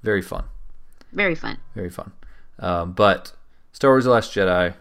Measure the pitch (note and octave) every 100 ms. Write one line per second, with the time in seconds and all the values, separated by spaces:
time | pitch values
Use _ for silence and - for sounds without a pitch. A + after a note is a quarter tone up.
0 | - G#2 - - - - - - - -
1 | - - G3 D#3+ G#2+ G#2+ - - F2+ -
2 | - - - - - - F2+ F2 F2 F#2
3 | G#2 F#2 - - - - - - C#3 C3
4 | B2+ A#2 G#2+ - F#2+ F2+ F2 -